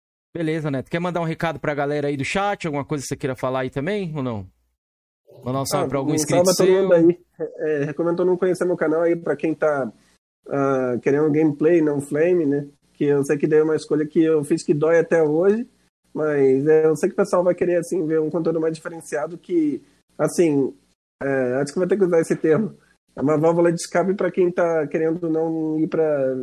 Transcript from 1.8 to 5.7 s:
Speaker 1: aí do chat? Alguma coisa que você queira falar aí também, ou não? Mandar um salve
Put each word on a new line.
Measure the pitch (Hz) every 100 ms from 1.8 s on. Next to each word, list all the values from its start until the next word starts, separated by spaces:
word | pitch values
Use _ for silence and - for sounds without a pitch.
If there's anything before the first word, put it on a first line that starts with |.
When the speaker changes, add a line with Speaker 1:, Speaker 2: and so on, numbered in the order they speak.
| 143 147 143
Speaker 1:
aí | 143
do | 131
chat? | 196 202 202 170
Alguma | 143
coisa | 131 151
que | -
você | 139
queira | 135 127
falar | 131 131
aí | 131
também, | 139 151 208 180 151
ou |
não? | 127 110 95 _ _ _ _ _ _ _ _ - 127
Mandar | 135
um |
salve | 135